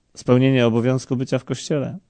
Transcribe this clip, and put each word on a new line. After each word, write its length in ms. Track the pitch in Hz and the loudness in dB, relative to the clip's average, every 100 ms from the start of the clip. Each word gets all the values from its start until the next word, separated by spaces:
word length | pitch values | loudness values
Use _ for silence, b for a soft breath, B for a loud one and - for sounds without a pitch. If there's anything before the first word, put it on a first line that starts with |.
| _ - | _ -8
spełnienie 520 | - 127 135 131 117 | 2 4 4 4 2
obowiązku 480 | 117 120 131 - 127 | 2 0 -2 -4 -6
bycia 240 | 131 131 | -4 -6
w 60 | - | -6
kościele? 520 | 127 - 151 120 180 _ | -8 -4 -4 -4 -10 _